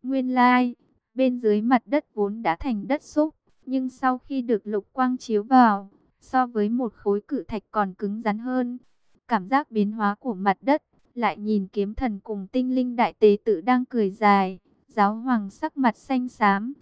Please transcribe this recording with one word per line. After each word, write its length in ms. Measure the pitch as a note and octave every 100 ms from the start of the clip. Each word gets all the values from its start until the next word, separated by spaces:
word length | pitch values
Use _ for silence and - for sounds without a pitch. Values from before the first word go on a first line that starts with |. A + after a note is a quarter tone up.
Nguyên 300 | B3+ C4+ B3+
lai, 420 | B3+ B3 B3 B3 A#3+ _ _ _
bên 220 | A#3 C4 B3
dưới 240 | A3+ G#3
mặt 220 | A3+ B3+
đất 200 | - C#4+ _
vốn 280 | G#3+ G3+ A3
đã 140 | A#3
thành 320 | - C#4+ G#3+ G3
đất 160 | D4
xúc, 320 | - D4+ D#4 _ _ _
nhưng 240 | - C4 B3+
sau 280 | - C4 B3+
khi 240 | - C4+
được 260 | A#3+ G#3+ G#3
lục 200 | G#3 -
quang 260 | C4 B3+ B3+
chiếu 260 | - G#3+
vào, 460 | A3 C4 A#3 G3+ G3 _ _ _
so 280 | - C4 B3
với 220 | A#3 G#3
một 240 | A#3+ A#3+
khối 280 | _ G#3 G3+ -
cự 160 | C4+
thạch 200 | E3 G#3 _
còn 220 | A3 G3
cứng 280 | F#3 G3+ G#3
rắn 180 | A3+ G#3
hơn. 380 | B3 B3+ B3 B3 _ _ _ _ -
Cảm 200 | A3 F#3
giác 240 | C4+ D4+
biến 200 | A3 G#3
hóa 240 | A3+ G#3 G#3
của 140 | C4
mặt 240 | F#3 G3 F#3+
đất, 220 | A3 D4+ _ _ _
lại 240 | A#3+ G#3+ D#3+
nhìn 300 | G#3 G#3+ F#3+
kiếm 260 | G#3 G3+
thần 260 | A3 C4 G3+
cùng 280 | - G#3 F#3+
tinh 240 | B3+ B3+
linh 200 | B3+ B3
đại 180 | A#3+ G3+
tế 240 | - G#3+ G3+
tự 180 | - F3+
đang 240 | G#3 B3
cười 260 | B3+ A#3+ G3
dài, 480 | G3 G#3 G3 F#3+ F#3+ _ _ _
giáo 280 | - G3+
hoàng 340 | A3 B3+ A#3 G3
sắc 280 | - D#4 D4
mặt 200 | B3+ -
xanh 300 | - C4 B3
xám. 460 | - G#3 G3 A#3 C#4+